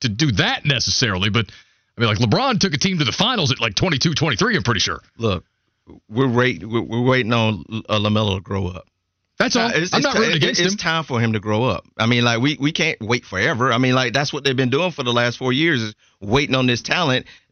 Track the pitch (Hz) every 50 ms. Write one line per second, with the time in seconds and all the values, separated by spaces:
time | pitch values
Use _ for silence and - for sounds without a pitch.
0 | - 123 101 110 160 147 101 87 165 226 269 - - 147 139 113 - - - -
1 | 131 110 95 90 98 110 101 117 104 - - - - _ _ _ _ _ _ -
2 | 117 110 104 95 123 107 127 202 262 277 247 175 - 190 143 139 - 196 190 170
3 | 151 107 - - 185 226 247 196 151 113 127 - 113 117 98 - - 185 156 120
4 | - 175 147 - 147 127 123 - 190 240 220 147 95 120 113 90 - 101 80 -
5 | - _ _ - 113 110 92 85 - _ _ _ _ _ _ _ _ - 82 -
6 | _ - 107 117 135 131 117 120 123 127 101 80 90 113 113 113 85 - 113 120
7 | 123 131 127 127 117 107 120 117 113 110 110 85 - - 107 110 - - 107 107
8 | 101 104 104 107 110 104 95 95 92 - 101 98 95 90 90 90 - _ _ _
9 | _ _ _ _ _ _ _ - 214 254 - 240 226 233 - 156 170 180 - 220
10 | 285 277 254 214 233 - 170 156 156 226 262 175 175 180 202 208 - 170 160 160
11 | 156 - 131 113 117 113 110 107 92 107 107 110 123 127 90 - - _ _ -
12 | 110 113 123 120 120 120 117 113 123 147 151 - 135 151 - - 165 160 - -
13 | 107 101 123 123 - - 95 92 107 131 - 110 123 135 117 120 131 127 127 131
14 | 131 120 110 135 147 - - 143 135 139 131 127 131 123 127 143 180 180 147 -
15 | 131 120 120 120 120 120 117 - 131 127 127 135 160 170 156 120 110 107 110 _
16 | _ _ _ - 98 101 110 143 147 - 131 131 127 123 120 110 - - 147 175
17 | 175 139 127 123 - - - - _ _